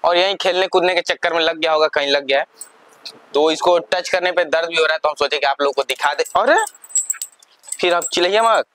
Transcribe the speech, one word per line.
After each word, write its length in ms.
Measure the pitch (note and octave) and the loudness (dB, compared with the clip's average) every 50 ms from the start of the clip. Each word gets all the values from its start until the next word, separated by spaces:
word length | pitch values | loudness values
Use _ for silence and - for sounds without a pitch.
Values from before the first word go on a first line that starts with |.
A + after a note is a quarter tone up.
| - | 2
और 140 | E3 F3 | 2 2
यहीं 180 | F3 F#3 G3 G3+ | 2 2 0 -2
खेलने 300 | F3+ - F#3 F3 F#3 F#3+ | -2 -2 -2 0 0 0
कूदने 280 | F#3 - F#3 F3 F3+ F#3 | 2 2 2 2 2 2
के 60 | F3 E3+ | 0 0
चक्कर 300 | - E3+ - - F3 E3 | -2 -4 -2 -2 -2 -2
में 60 | E3+ | 0
लग 180 | D#3+ E3 E3 | 0 -2 -2
गया 140 | D#3+ D#3 D#3+ | -2 -2 0
होगा, 160 | D#3 D#3 D#3 D3+ | 2 2 0 0
कहीं 220 | - D3+ C#3+ C#3+ | 0 -2 0 0
लग 140 | C#3 C#3+ C#3 | 0 0 0
गया 140 | C3 C3+ C#3 | 0 -2 -2
है, 60 | D#3 _ _ - - - _ _ - - - _ - - - - - _ - | -2 _ _ -20 -20 -20 _ _ -20 -20 -20 _ -20 -20 -20 -20 -20 _ -2
तो 160 | C#3 D#3 D#3+ | 0 0 0
इसको 260 | D#3+ D#3 - F3 F3 E3+ E3+ _ | 0 0 2 2 2 2 0 _
टच 200 | F#3+ F3+ F3 - | -4 -4 -2 -2
करने 220 | - F3+ F3 F3+ | -2 0 0 0
पे 140 | F3 F3 F3 | 0 0 0
दर्द 240 | D3+ C#3 D#3+ E3 E3+ | 0 0 -2 -2 -2
भी 80 | E3+ | 0
हो 80 | D#3+ D#3+ | 0 0
रहा 80 | D#3 D#3+ | 0 0
है, 60 | D#3+ | 0
तो 100 | - D3+ | -2 -2
हम 60 | D3+ | 0
सोचे 220 | - D3 C#3 D3 | 0 -2 -2 0
कि 80 | D3 C#3 | -2 0
आप 140 | C#3 C#3+ - | -2 0 0
लोगों 120 | C#3+ C#3+ C3+ | -2 0 0
को 100 | - C#3 | -2 -2
दिखा 280 | - C3+ - - D3 D3 | -2 -4 -2 -2 -2 0
दे। 100 | D3+ D#3+ - - | 0 -4 -2 0
अरे 260 | F3 G#3+ B3+ D#4+ G#4 G#4+ - _ _ - - - - - - - - - - _ _ _ _ _ _ _ - | 0 2 4 2 2 0 -2 _ _ -20 -6 -6 -6 -4 -4 -10 -10 -10 -16 _ _ _ _ _ _ _ -16
फिर 220 | - - - F3 F3 | -6 -2 0 2 2
आप 100 | F3 E3+ | 0 -2
चिल्लाइए 360 | - - F3+ F3 F3+ G3 G#3+ A3+ | -2 -2 0 0 2 2 2 2
मत 220 | A3+ A3 E3+ - _ | 4 2 2 0 _